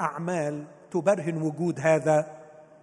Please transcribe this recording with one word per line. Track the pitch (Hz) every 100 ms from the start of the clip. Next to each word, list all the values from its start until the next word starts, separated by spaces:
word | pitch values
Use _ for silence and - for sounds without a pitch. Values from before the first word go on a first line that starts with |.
أعمال | 160 147 170 180 147 147 147 - -
تبرهن | 180 160 202 156 160
وجود | 156 147 175 -
هذا | 160 156 156 151 156 - - - - -